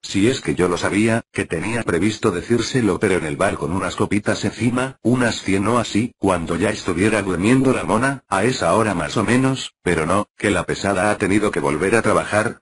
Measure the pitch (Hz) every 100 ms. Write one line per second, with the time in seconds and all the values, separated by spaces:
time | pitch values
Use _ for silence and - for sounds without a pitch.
0 | - 101 104 131 - 76 90 87 98 95
1 | 113 113 - - 95 85 92 117 110 85
2 | 101 107 113 90 82 117 113 135 110 85
3 | - 92 78 71 98 95 73 90 92 -
4 | 104 101 - 101 107 - 117 120 131 -
5 | 113 127 120 107 - 98 98 120 110 101
6 | 117 _ 98 90 80 85 104 110 - 85
7 | 107 107 98 87 101 131 131 123 82 107
8 | 135 139 _ 98 113 127 85 95 110 90
9 | 76 120 98 123 131 131 - _ - 85
10 | 80 95 104 _ 104 92 82 73 98 98
11 | 104 104 98 104 101 85 71 76 95 110
12 | 110 90 78 104 110 101